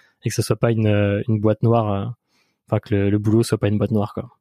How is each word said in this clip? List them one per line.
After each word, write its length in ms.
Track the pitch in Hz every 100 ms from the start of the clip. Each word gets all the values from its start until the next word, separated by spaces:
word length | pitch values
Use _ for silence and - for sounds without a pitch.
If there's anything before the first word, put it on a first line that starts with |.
| _ _
et 40 | 117
que 60 |
ce 80 | -
soit 140 | - 110
pas 140 | 120
une, 160 | 113 107
euh, 360 | 104 101 101 113
une 120 | 107
boîte 220 | 107 104
noire, 300 | 117 117 107
euh, 140 | 98 110 120 _ _ _ _ -
enfin 100 | 107
que 160 | -
le, 160 | 101 101
le 80 | 107
boulot 240 | 107 110
soit 160 | 113 107
pas 100 | 104
une 100 | 104
boîte 120 | 104
noire, 240 | 107 104
quoi. 160 | - 123 _